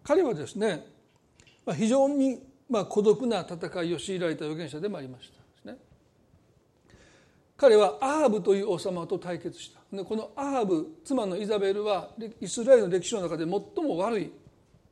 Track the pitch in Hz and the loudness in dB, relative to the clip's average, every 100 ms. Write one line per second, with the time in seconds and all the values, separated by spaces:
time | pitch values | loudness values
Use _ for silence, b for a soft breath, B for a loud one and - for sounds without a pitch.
0 | - 311 311 151 127 - 214 180 - _ | 0 2 2 -2 -6 -4 -2 -2 -8 _
1 | _ _ _ b b b - 151 220 262 | _ _ _ b b b -6 -2 2 4
2 | 269 285 269 240 - _ - 233 185 208 | 4 2 0 -2 -10 _ -4 -4 -2 2
3 | 208 214 247 208 156 170 165 180 170 170 | 4 4 2 -2 -4 -10 -8 -6 -4 -4
4 | - 185 170 156 151 156 160 147 202 185 | -6 -4 -4 -4 -6 -8 -10 -8 -8 -8
5 | 131 127 - _ _ _ 208 254 _ _ | -12 -16 -20 _ _ _ -20 -20 _ _
6 | _ _ _ _ _ _ _ _ _ b | _ _ _ _ _ _ _ _ _ b
7 | b b b b _ - 277 214 202 - | b b b b _ 4 8 8 6 2
8 | 269 302 285 208 180 196 208 170 202 180 | -2 2 2 2 2 2 0 -4 -4 -6
9 | 170 185 180 170 - - - - _ 196 | -6 -6 -6 -10 -10 -14 -18 -20 _ -12
10 | 185 214 214 - 277 269 208 165 - - | -6 -8 -8 -8 -4 -2 0 0 -2 -10
11 | - 262 202 180 208 208 196 202 208 196 | -4 -2 -2 -4 -2 0 0 0 -2 -2
12 | - - 220 - 190 - 226 254 196 185 | -4 -12 -14 -12 -8 0 8 8 8 0
13 | 175 220 170 160 165 196 202 - 311 170 | -2 -4 -4 -4 -4 -4 -4 -4 -2 -2
14 | 202 226 160 - - _ _ _ _ | 0 -2 -4 -12 -20 _ _ _ _